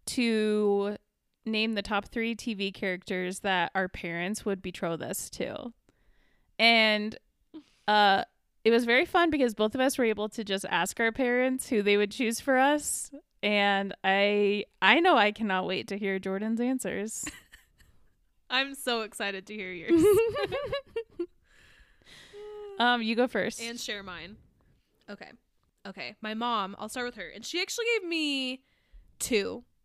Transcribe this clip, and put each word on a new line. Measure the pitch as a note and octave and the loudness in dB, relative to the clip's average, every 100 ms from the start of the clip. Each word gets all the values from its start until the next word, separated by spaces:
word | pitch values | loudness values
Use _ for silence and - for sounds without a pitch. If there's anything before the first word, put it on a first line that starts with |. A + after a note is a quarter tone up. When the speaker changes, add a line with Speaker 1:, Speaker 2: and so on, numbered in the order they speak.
| - | -6
Speaker 1:
to | - A#3 A3 G#3+ G#3+ G#3 G3+ G3+ G#3 _ _ _ _ - | -2 2 2 2 2 2 2 0 -6 _ _ _ _ -6
name | G#3+ A3 | -2 0
the | G#3+ | -2
top | G3+ G3+ G#3 | -2 -2 -2
three | A#3+ A3+ | -4 -2
T | A#3 - | -4 -6
V | G3+ G3+ | -4 -4
characters | F#3+ G3 F3+ - F#3 F3+ F#3+ | -4 -4 -4 -4 -4 -4 -4
that | G3+ F#3 E3+ | -2 0 0
our | F#3+ F#3 | -2 -4
parents | - F3 E3+ F3 G#3+ | -4 -6 -4 -4 -4
would | - G3 | -4 -4
betroth | F#3 - F3 E3 | -6 -6 -4 -4
us | F3 - - | -6 -8 -8
to. | - - - A#3+ - _ _ _ _ _ _ _ - | -8 -6 -6 -10 -14 _ _ _ _ _ _ _ 2
And, | A3+ A#3 A3 G#3+ G#3 - - _ _ D#4 - _ - | 4 6 4 2 -2 -8 -16 _ _ -20 -20 _ 2
uh, | G#3+ G#3 G3 - _ _ _ | 6 6 4 0 _ _ _
it | A3 | 4
was | A#3 | 4
very | A#3+ A#3+ F4 | 4 4 4
fun | F#4 E4+ | 4 4
because | D4 B3 | 4 2
both | G#3+ G#3+ | 2 0
of | B3+ | 2
us | C4 - | 0 2
were | |
able | A#3 G#3 G#3+ | 0 0 -4
to | - | -6
just | G#3 G3 - | -4 -4 0
ask | F3 F3+ - | 0 0 0
our | A3+ | 0
parents | A3+ B3 B3 B3+ B3+ - | 2 0 2 2 -2 -2
who | A3+ | 0
they | G3+ G#3 | 4 4
would | G#3 | 2
choose | - A3+ A3+ | 0 -2 -2
for | - C4 | 2 4
us. | C4+ D4 D4 - - C#4 - _ | 4 2 -2 -6 -8 -16 -20 _
And | G#3 G#3 G3+ G3 G3 - | 0 2 4 2 -2 -4
I, | G3 G3 G3+ G#3 G3+ G#3 - _ | 0 2 4 4 2 2 -4 _
I | - B3 | 6 8
know | F4 C#4+ | 8 6
I | G#3 | 4
cannot | G#3+ G#3+ F#3 F3+ | 2 -2 0 0
wait | F#3 - | -4 -4
to | G3+ | -4
hear | G3+ F#3+ | -2 -4
Jordan's | F#3+ F#3+ A3 A3+ | -4 -4 -2 -2
answers. | A#3+ C4 F#3 F#3+ G#3+ - - - - - _ _ _ | 0 -2 -4 -6 -6 -8 -10 -12 -20 -20 _ _ _
<laughs> | - _ _ _ _ - | -20 _ _ _ _ -4
Speaker 2:
I'm | B3 C#4 | -2 -2
so | C4+ - A#3 | -4 -4 -4
excited | G#3+ - A3 G3 F#3+ | -4 -6 -6 -8 -10
to | |
hear | G#3+ F#3 | -12 -10
yours. | F3+ E3 E4+ F#4 | -8 2 6 6
Speaker 1:
<laughs> | G4+ A4+ G#4 G4 C#5 C#5+ C#5 C5+ - A4+ - F4 _ _ _ _ _ _ _ - - - G4+ G#4 G#4+ G#4 G4 | 6 4 0 -4 -4 -6 -6 -8 -10 -10 -10 -10 _ _ _ _ _ _ _ -20 -20 -20 -18 -14 -14 -10 -2
Um, | A#3+ A#3+ | 0 0
you | A3 | 0
go | A3+ B3+ | 0 0
first. | A3 F3+ - | 0 -4 -4
Speaker 2:
And | A#3 A#3+ | -10 -10
share | - G#3 | -8 -10
mine. | G3 E3+ E3+ G#3+ _ _ _ _ _ _ - | -10 -14 -14 -18 _ _ _ _ _ _ -20
Okay. | G#3 - - _ _ _ _ G3+ | -18 -18 -20 _ _ _ _ -18
Okay. | G3 C#3 A3+ | -12 -12 -10
My | G#3+ | -8
mom, | A3 A#3+ A3+ F#3+ G3 | -4 -2 -2 -4 -8
I'll | G#3+ | -10
start | C4 B3 | -8 -8
with | |
her. | A#3+ F3 | -8 -14
And | - | -14
she | - E4+ | -8 -6
actually | F#4+ - A#4 | -4 -4 -2
gave | A#4 F4 | -2 -2
me | E4 D4+ C#4 C4 C4 _ _ _ - - - | -2 -2 -2 -4 -6 _ _ _ -20 -20 -12
two. | - A3+ F#3+ A3 - _ | -2 0 0 -6 -14 _